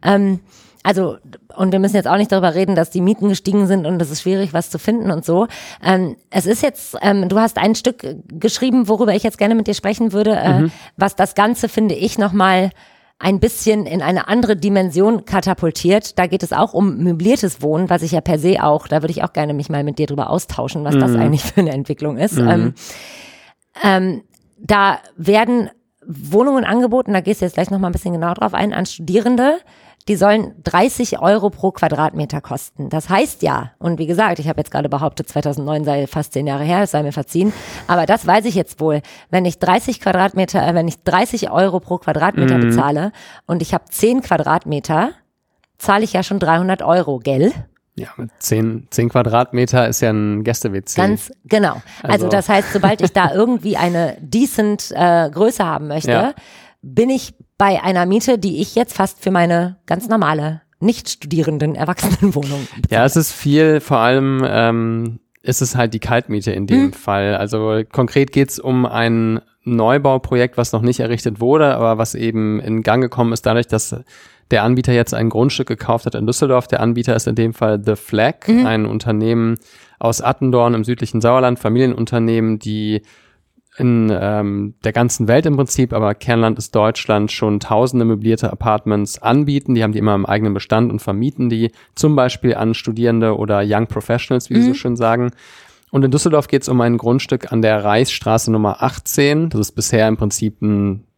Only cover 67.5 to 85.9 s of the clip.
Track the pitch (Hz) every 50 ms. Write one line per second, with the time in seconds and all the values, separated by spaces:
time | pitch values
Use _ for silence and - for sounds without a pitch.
67.5 | 110 110 110 110 110 110 110 - - - 127 113 - 139 139 131 - 139 139 131
68.5 | - - - 131 127 127 123 123 117 113 117 117 117 113 113 113 113 113 _ _
69.5 | _ _ _ - 120 113 110 110 127 147 139 139 135 131 - - - 123 120 123
70.5 | - - 120 117 - 113 110 120 123 - 127 117 120 113 - 131 107 101 113 120
71.5 | 139 156 156 143 131 120 117 113 113 107 113 110 - - 117 113 110 110 107 107
72.5 | 107 104 - - 110 113 110 - 107 123 131 120 - - 120 117 113 110 - 110
73.5 | 110 117 120 _ - 110 - - - 120 123 _ - - - - _ _ _ _
74.5 | - 110 101 117 123 127 123 - 123 120 117 - - 113 113 113 110 107 120 143
75.5 | - - 131 - 117 110 - - 117 117 - 120 - 110 107 107 127 - - 139
76.5 | 131 127 123 - - 120 113 117 120 120 117 - 120 113 - - 117 117 117 113
77.5 | 113 - - 110 107 104 101 107 107 101 - - - 104 110 127 151 _ - -
78.5 | 220 240 254 113 113 110 107 107 107 110 - 123 110 107 110 113 117 117 117 113
79.5 | 113 113 _ _ - - - _ _ _ - 117 117 - - 120 135 - - 131
80.5 | 123 123 120 120 120 113 110 113 123 117 - 113 - 117 110 117 120 131 127 123
81.5 | 123 117 - 110 110 120 131 131 117 - 117 113 - 120 113 113 113 113 113 110
82.5 | 110 107 - 107 107 107 107 107 107 107 104 _ _ _ _ _ _ _ _ _
83.5 | _ _ _ _ _ - 135 123 120 117 113 110 107 90 98 101 107 104 104 101
84.5 | 101 101 101 104 - _ _ 113 107 117 120 123 - - 120 104 117 135 160 160
85.5 | 147 135 139 120 - - 131 123